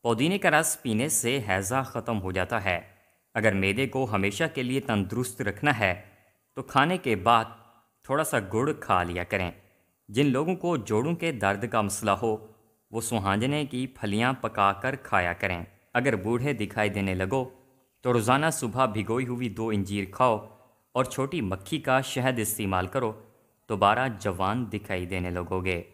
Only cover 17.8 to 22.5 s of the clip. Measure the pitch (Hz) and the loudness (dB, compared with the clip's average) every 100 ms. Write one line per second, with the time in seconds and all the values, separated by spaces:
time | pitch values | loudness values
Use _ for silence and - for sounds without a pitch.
17.8 | _ _ 123 120 113 131 156 160 123 110 | _ _ 0 2 4 4 4 0 -4 0
18.8 | 131 107 98 117 127 123 123 98 113 107 | 0 0 -2 -2 -2 -4 -4 -4 -2 -2
19.8 | 92 101 95 - 127 107 - - _ _ | -2 -2 -4 2 2 2 -2 -20 _ _
20.8 | _ 123 131 - 135 175 104 92 - 156 | _ -2 -2 -2 -4 -2 -2 -4 -4 -6
21.8 | 147 131 135 139 127 123 107 | 0 0 0 -2 0 0 -2